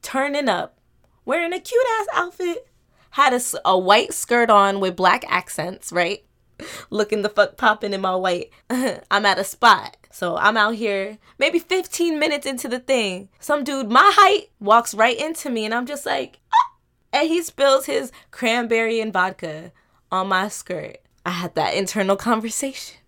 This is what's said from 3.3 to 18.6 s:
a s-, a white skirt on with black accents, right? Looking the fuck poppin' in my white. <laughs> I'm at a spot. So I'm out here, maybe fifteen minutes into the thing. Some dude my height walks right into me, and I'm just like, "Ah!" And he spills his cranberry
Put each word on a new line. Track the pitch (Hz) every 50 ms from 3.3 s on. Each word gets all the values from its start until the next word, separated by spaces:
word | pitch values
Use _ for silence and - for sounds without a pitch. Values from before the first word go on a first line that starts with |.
a | 240
s-, | 247 240 - - - -
a | - 190 185
white | 185 185 202 226 - -
skirt | - - - - 240 240 233 226
on | 214 202 196 196 196 196
with | 196 185 180
black | 180 185 180 180 247 - -
accents, | - 180 180 - - - 151 175 185 - - -
right? | 165 175 175 170 202 - _ _ _ _ _ _ _ _ - - - - - _
Looking | - 214 214 208 214 208
the | 202 214
fuck | - - 202 180 -
poppin' | - 254 226 214 214 - 202 196
in | 190
my | 196 190 185
white. | 185 185 185 175 175 - _ _ _
<laughs> | _ _
I'm | 247 254 254 247 185 - - _ 196 202 208
at | 202 190 180
a | 196
spot. | - - _ - 233 202 - 101 - - _ _ _
So | _ - 190 175 170
I'm | - - 208 220
out | 226 208 214 233
here, | 208 233 208 202 196 190 208 214 - _ _ _ _
maybe | 269 311 330 339
fifteen | - _ 359 381 349 - - - 339 339 311 302
minutes | 302 320 294 285 285
into | 269 269 247 -
the | 262 240 254
thing. | 247 - 269 247 220 196 185 180 196 _ _ _
Some | - - 294 294
dude | 269 285 277 269 262 202
my | 233 262 349 403 392
height | - 403 381 403 403 - _ _ _
walks | 208 202 220 233 233 - -
right | 202 220 247 240
into | - 285 320 330 - - 294
me, | 240 226 214
and | 220
I'm | 226 240 247
just | 240 294 - -
like, | 285 269 269 254 - _ _ _ _
"Ah!" | - - 1017 - _ _ _ _ _ _ _ _
And | - 277 302 320
he | 320 359
spills | 330 - _ - 277 277 269 277 277
his | - 277 269 277 240 - - _ _
cranberry | - - - 226 226 240